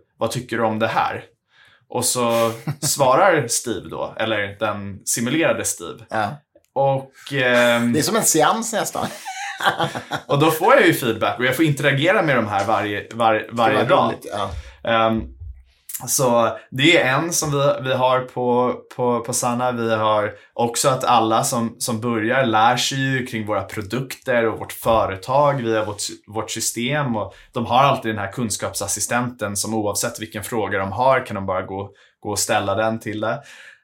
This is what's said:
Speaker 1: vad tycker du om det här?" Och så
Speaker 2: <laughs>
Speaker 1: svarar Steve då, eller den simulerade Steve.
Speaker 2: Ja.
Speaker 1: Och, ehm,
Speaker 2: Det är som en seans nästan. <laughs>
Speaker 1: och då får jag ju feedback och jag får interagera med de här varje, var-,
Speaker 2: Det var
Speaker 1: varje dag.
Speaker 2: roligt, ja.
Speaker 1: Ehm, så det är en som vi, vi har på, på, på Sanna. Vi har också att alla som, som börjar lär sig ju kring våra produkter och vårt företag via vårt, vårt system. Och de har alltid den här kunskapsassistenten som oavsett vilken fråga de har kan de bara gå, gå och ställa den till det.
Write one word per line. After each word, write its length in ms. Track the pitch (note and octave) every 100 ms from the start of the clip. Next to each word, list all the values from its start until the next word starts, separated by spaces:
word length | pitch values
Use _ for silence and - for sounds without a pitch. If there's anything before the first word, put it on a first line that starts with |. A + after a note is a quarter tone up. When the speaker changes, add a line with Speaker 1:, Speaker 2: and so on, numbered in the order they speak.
| _ _
Speaker 1:
vad 120 | A2+
tycker 260 | B2 - A#2
du 60 |
om 140 | A2+ G#2+
det 80 | A2+
här?" 360 | - - - - _ _ _ _ _ _
Och 160 | A#2+
så 480 | A#2+ B2+ A#2+ A#2 A2+ A2+ -
Speaker 2:
<laughs> 140 | C#3+
Speaker 1:
svarar 680 | D3+ C#3+ C3 C#3 F#3+ D#3+ A#2
Steve 400 | - A#2+ G2 F2
då, 260 | C#2+ C#2 -
eller 380 | A2 G#2+ G2+ G2
den 400 | A2 G#2 G2 F#2+
simulerade 600 | - C3 A#2+ D#3+ D3 G#2
Steve. 400 | G2 - E2 - -
Speaker 2:
Ja. 180 | A2 G#2 D3 _ _ _
Speaker 1:
Och, 400 | C3 C#3 C3+ C3+ - -
ehm, 600 | C3+ B2+ A#2+ A#2+ A#2+ A#2+
Speaker 2:
Det 60 | D3+
är 40 |
som 140 | D3 A3
en 60 |
seans 480 | D#3+ D#3+ D3+ A3 A3+
nästan. 340 | G#3 D#3 - - - - F#5+ G5+ -
<laughs> 640 | - - E3 B2 - D3 -
Speaker 1:
och 120 | C#3
då 120 | D#3+
får 240 | D#3+ G3+
jag 120 | C#4 F#3
ju 80 |
feedback 440 | D3 B2 G2+ G#2 G#2
och 60 |
jag 120 | C3 B2+
får 80 |
interagera 580 | D#3 C3+ C#3+ C3+ E3 G#3
med 140 | D#3+ B2
de 100 | G#2+
här 160 | G2 G2+
varje, 400 | G#2 G#2 G#2 -
var-, 200 | A2+ A2+
Speaker 2:
Det 120 | A2 -
var 140 | A#2+ A2+
Speaker 1:
varje 140 | A2
dag. 220 | A#2+ F3+ A#2+
Speaker 2:
roligt, 180 | - -
ja. 180 | G#2 G2 - - - A#2
Speaker 1:
Ehm, 320 | A2+ A2+ A2+ - - - - _ _ - - B2+
så 520 | - B2+ A#2 A2+ - -
det 260 | C3 D3 E3
är 100 | B2+
en 180 | C3+ E3+
som 180 | E3+ D3+
vi, 360 | C#3+ C#3+ C#3 C3
vi 60 |
har 260 | B2+ B2+ B2+
på, 540 | B2+ C3 B2 A#2+ B2 - - -
på, 240 | B2 A#2+
på 120 | A#2
Sanna. 400 | A#2+ B2 A#2+ B2+
Vi 220 | A#2+ A2+
har 380 | A2 G#2+ G#2+ G#2 - -
också 360 | - A#2 - C#3+
att 160 | C3
alla 400 | - A#2+ A2 A2+
som, 320 | B2+ A#2+ A2+ -
som 220 | - A2+
börjar 460 | A#2+ A#2 A2 B2+ B2
lär 300 | A2 A#2 B2+
sig 220 | - C3+
ju 280 | C3+ C3 B2+
kring 200 | A2+ G#2
våra 160 | G2+
produkter 840 | F#2+ - G2 A#2+ C#3 - - A#2+ A2+
och 120 | G#2+
vårt 140 | G2+
företag 880 | - A#2 A2+ G2 F#2+ - C#3 D3 C3+
via 220 | A2+ A2
vårt, 180 | G#2+ G2 - - -
vårt 240 | G#2+ G#2
system. 640 | A2 - A#2 B2 D3 C3+ A2
Och 180 | G2 - -
de 140 | B2 A2
har 120 | A#2+
alltid 280 | C#3 - A2+
den 80 | G#2
här 140 | G2
kunskapsassistenten 1200 | B2 A2+ - G2 - F#2+ - - A#2+ B2 - G2+ G2
som 180 | G#2
oavsett 460 | A2 G#2 G2+ A#2+ -
vilken 240 | G#2+ G#2+
fråga 340 | - A#2 F#2+ G2
de 140 | G2
har 340 | F#2+ C3 C3 -
kan 80 |
de 120 | G2 G2
bara 160 | F#2
gå, 280 | F#2+ F#2+ G2+ _ _ _
gå 100 | G#2+
och 80 | G#2
ställa 360 | - A2 G2+
den 260 | G2 A2 A2+
till 200 | A2+ G#2
det. 220 | A2 C3 - - - _